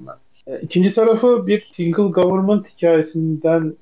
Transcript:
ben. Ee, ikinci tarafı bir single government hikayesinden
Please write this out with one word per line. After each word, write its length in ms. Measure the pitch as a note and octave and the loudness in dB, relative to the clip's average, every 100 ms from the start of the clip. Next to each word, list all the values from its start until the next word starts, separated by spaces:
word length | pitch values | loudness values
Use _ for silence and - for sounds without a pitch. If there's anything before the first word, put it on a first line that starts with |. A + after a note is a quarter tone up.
| C3 | -18
ben. 460 | C3 _ _ - | -20 _ _ -14
Ee, 60 | C3+ | -12
ikinci 320 | - F3+ G3 | -4 0 2
tarafı 540 | G#3+ A3+ A3 B3 A#3+ F#3+ | 2 2 4 2 2 0
bir 240 | G#3 - - | -2 -4 -6
single 460 | E3+ E3 G3+ F3 | -2 0 0 2
government 480 | F3+ F#3+ F#3+ G#3 G3+ _ | 0 0 0 0 -2 _
hikayesinden 1000 | E3+ D#3+ D#3+ E3 D#3+ D#3 D#3+ E3 D#3+ D3+ | 2 2 0 -4 -4 -2 0 0 -2 -8